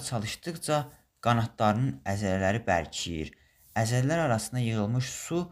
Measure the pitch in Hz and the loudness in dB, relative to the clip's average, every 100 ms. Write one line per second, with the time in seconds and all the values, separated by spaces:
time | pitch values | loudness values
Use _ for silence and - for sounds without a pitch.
0 | - 117 107 - 175 165 - 151 147 - | -4 -4 -6 -8 -10 -6 0 0 -2 -10
1 | _ _ 117 117 113 - 107 107 135 135 | _ _ 2 2 0 2 2 4 0 -2
2 | 98 101 101 95 95 110 98 85 73 - | -4 -2 0 2 2 2 2 0 0 -6
3 | - 80 73 - _ _ - 110 110 123 | -6 -6 -8 -12 _ _ -6 -2 0 2
4 | 135 165 151 110 - 127 117 110 104 127 | 2 2 2 0 -2 -2 0 0 0 0
5 | 127 - - 170 175 | -2 -6 -4 -4 -4